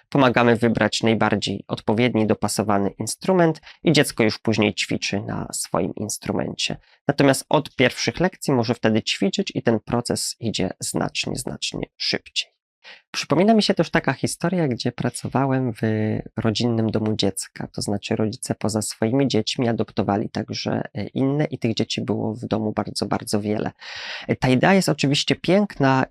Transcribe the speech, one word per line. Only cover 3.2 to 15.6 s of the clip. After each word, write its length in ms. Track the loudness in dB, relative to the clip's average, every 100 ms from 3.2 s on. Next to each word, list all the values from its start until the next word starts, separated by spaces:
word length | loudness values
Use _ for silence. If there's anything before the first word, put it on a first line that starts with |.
| 0 4 4 0 -8 -4
i 80 | 2
dziecko 300 | 2 2 2
już 160 | 0 0
później 360 | 0 2 2
ćwiczy 460 | 0 -4 -4 -4 -6
na 280 | -4 -6 -6
swoim 420 | -8 -4 -2 -2
instrumencie. 840 | -4 -8 -6 -4 -4 -4 -4 -6 -6 _ _ -2
Natomiast 360 | 2 4 2 2
od 280 | 0 0 0
pierwszych 440 | 0 0 -4 -2
lekcji 320 | -2 -2 0
może 220 | 0 0
wtedy 280 | 0 0 0
ćwiczyć 500 | 0 -2 -2 -2 -4
i 80 | -2
ten 180 | 0 0
proces 560 | 0 -4 -2 -4 -4 -6
idzie 300 | -6 -4 -4 -6
znacznie, 560 | -6 -4 -4 -4 -6 -6
znacznie 500 | -8 -8 -8 -8 -10 -6
szybciej. 640 | -4 -4 -6 -8 -8 _ _ _ -20 -20 _
Przypomina 440 | -8 0 4 6
mi 80 | 6
się 120 | 4
też 160 | 2 0
taka 220 | 0 0
historia, 560 | -2 -4 -2 -2 0 0
gdzie 240 | -2 -4
pracowałem 800 | -2 -4 -4 -4 0 0 0